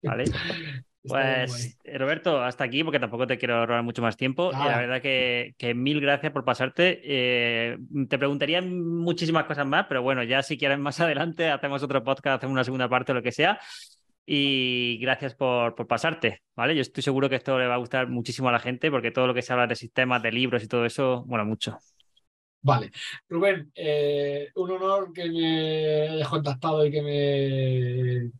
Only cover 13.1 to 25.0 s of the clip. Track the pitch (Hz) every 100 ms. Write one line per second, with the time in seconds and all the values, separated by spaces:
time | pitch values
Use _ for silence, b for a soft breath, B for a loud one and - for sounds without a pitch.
13.1 | 127 123 120 160 208 B B B B _
14.1 | _ - 143 139 135 127 123 120 113 123
15.1 | 131 139 - 131 123 120 - 117 113 131
16.1 | - 113 - _ - 123 156 131 - 143
17.1 | 135 135 131 - 131 127 123 120 131 127
18.1 | 123 117 123 131 120 123 127 160 135 113
19.1 | 131 127 123 123 127 120 117 120 - 127
20.1 | 123 113 113 127 120 110 120 117 - 135
21.1 | 123 123 120 104 110 - - _ _ _
22.1 | _ _ _ _ _ 139 131 139 B B
23.1 | B _ 170 196 190 151 - 160 147 147
24.1 | 143 143 143 143 - 180 185 190 196